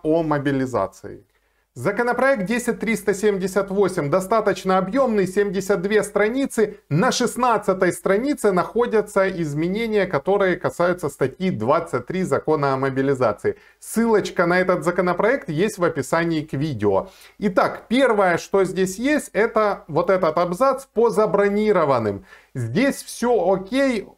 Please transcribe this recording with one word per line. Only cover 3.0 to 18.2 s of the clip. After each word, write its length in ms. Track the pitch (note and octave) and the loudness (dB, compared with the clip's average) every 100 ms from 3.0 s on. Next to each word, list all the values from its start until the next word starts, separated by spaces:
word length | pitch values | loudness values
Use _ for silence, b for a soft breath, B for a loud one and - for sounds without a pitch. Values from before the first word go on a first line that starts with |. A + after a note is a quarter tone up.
| - | -2
семьдесят 540 | F#3+ G#3+ G3 F#3+ G3 G3 | 0 0 0 -2 -2 -2
восемь 400 | G3 F#3+ F#3 C#3+ | 0 0 0 0
достаточно 720 | F#3+ F#3+ A3+ G#3 F#3 F#3 F#3+ | 0 0 0 0 -2 0 0
объемный, 480 | F#3+ C4+ B3 G#3 F#3 | 2 0 2 2 0
семьдесят 560 | G3+ G3+ F#3+ F#3+ G3 | 0 0 -2 -2 -2
две 220 | G3 G#3+ | 2 0
страницы. 760 | G3 G3+ G#3+ C4 C#4 - G3 - - | 0 0 0 0 -2 0 -2 -2 -2
На 220 | D3 B3 | 0 2
шестнадцатой 800 | - A#3+ A#3 B3 G#3+ - F#3+ F3+ | 2 -2 0 2 2 0 0 0
странице 600 | F3 F#3+ G3+ C#4 C4+ G#3 | 0 0 0 0 0 2
находятся 760 | F3+ - A3+ A#3+ G#3+ G#3 G3 F#3+ | 2 0 0 0 0 0 0 0
изменения, 760 | F3 D#3 C#3+ E3+ G#3 A#3 G#3 F#3 | -2 -4 -2 -2 -2 -2 0 0
которые 480 | C#3+ - G3 F#3 | -2 0 2 2
касаются 540 | E3+ C3 - F3 F3+ D3 | 0 -4 0 0 0 -4
статьи 420 | - C3 - F#3 | -2 -4 -2 -4
двадцать 560 | A#2+ A2+ E3 E3 B2 - | -2 -2 -4 -4 -8 -6
три 160 | F#3 | -6
Закона 520 | E3 B2+ - D3+ C#3 | -2 -2 -2 -2 0
о 20 | C3+ | -2
мобилизации. 800 | C3+ C3 C#3 C3 A#2 - G#2+ - b b | -2 -2 -2 0 0 0 -4 -6 b b
Ссылочка 680 | - A3 A#3 G#3 F#3 - E3+ | -6 -2 2 0 0 -2 0
на 140 | F3+ | 2
этот 240 | F#3 F3+ | 2 0
законопроект 640 | F3 G3 F3+ F3 G#3 C4+ - | 0 0 -2 0 0 0 -4
есть 300 | D3+ G#3+ F#3+ | -2 -2 0
в 40 | |
описании 600 | E3+ D3 B2 E3 E3+ D#3 | -2 -2 -2 -2 0 -2
к 100 | D#3 | -4
видео. 560 | C3+ D#3 A2+ G#2 F#2+ F#3+ B B B | -4 -4 0 2 2 -2 B B B
Итак, 460 | G3 F#3+ G3+ - - | -2 2 0 -2 -2
первое, 500 | B3 B3+ G#3 | 2 2 4